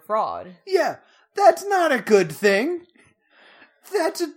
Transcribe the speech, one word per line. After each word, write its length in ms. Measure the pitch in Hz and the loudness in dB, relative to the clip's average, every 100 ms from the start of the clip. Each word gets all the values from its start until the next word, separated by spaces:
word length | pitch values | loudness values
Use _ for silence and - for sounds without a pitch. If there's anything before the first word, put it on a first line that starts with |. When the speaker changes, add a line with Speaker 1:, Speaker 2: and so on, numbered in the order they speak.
| - | -6
Speaker 1:
fraud. 520 | 214 170 85 175 180 - | -4 -4 -6 -14 -18 -4
Speaker 2:
Yeah, 300 | 370 269 139 _ _ _ | -2 -2 -6 _ _ _
that's 300 | - 392 - 392 | 2 4 4 0
not 280 | 392 330 | 0 0
a 80 | 254 | 0
good 280 | 185 202 170 | 2 2 2
thing. 560 | 160 202 196 277 349 - _ _ _ _ _ _ - - _ - | 0 0 0 -2 -6 -12 _ _ _ _ _ _ -20 -20 _ -8
That's 260 | 392 330 - | -4 -4 -4
a 140 | 330 | -8